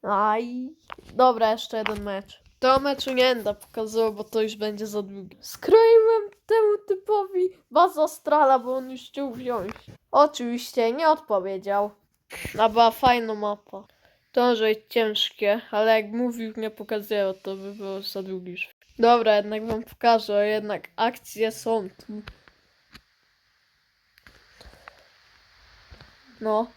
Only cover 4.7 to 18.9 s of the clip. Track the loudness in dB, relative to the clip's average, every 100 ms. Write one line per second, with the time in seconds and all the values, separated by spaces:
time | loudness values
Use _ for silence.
4.7 | -8 -8 -8 -8 -12 -18 -20 -18 -10 4
5.7 | 8 10 8 6 2 -2 _ _ 2 2
6.7 | 0 -4 -8 -2 -2 -2 -2 -4 -4 _
7.7 | 2 2 2 -2 -2 0 2 4 4 0
8.7 | -8 -8 -16 -14 -10 -8 -8 -8 -6 -8
9.7 | -12 -18 -20 _ 4 4 2 -8 -8 -8
10.7 | -2 -2 0 2 0 0 -4 -4 -8 -4
11.7 | -2 -2 -6 _ _ _ -14 -12 0 0
12.7 | 6 4 4 2 2 -2 -6 -6 -8 _
13.7 | -20 -20 _ _ _ _ 0 2 2 2
14.7 | 0 _ -2 0 0 -4 -2 0 0 -2
15.7 | 0 2 2 2 -4 -4 -4 -10 -8 -10
16.7 | -10 -8 -8 -4 -2 -2 -4 -10 -12 -12
17.7 | -12 -10 -10 -10 -10 -10 -10 -12 -12 -14
18.7 | _ _